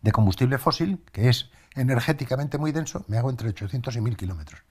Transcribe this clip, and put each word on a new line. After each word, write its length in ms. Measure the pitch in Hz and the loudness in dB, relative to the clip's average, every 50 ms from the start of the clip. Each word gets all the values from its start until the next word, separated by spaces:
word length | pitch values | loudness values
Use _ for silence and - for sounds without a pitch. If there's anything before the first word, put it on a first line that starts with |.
de 100 | - 107 | 2 4
combustible 460 | - - 110 98 92 - 131 123 139 | 4 6 4 4 4 4 2 2 2
fósil, 460 | 131 - 165 - - 165 196 196 170 - - | 2 2 0 0 2 0 0 -2 -4 -6 -12
que 180 | - 95 110 127 | -4 2 4 4
es 200 | 123 - - - _ _ _ _ - | 4 2 0 -10 _ _ _ _ -4
energéticamente 840 | 139 127 127 131 120 117 - 160 139 135 117 131 139 143 147 - | -2 0 2 2 2 2 0 0 -2 0 -2 -2 -2 -2 -2 -2
muy 140 | 151 151 156 | -2 -2 0
denso, 340 | 143 160 160 - - - - | -2 -2 -4 -4 -8 -10 -8
me 100 | - 104 | -2 -2
hago 120 | 113 117 123 | 0 0 0
entre 200 | 131 113 110 113 | -2 -2 -4 -4
ochocientos 460 | 98 - 104 98 - 127 113 135 113 | -4 -4 -6 -6 -4 -4 -4 -4 -4
y 60 | 110 | -2
mil 160 | 107 117 113 | -2 -2 -2
kilómetros. 440 | - 98 90 90 80 73 - - - _ _ | -2 -4 -6 -6 -8 -10 -14 -18 -20 _ _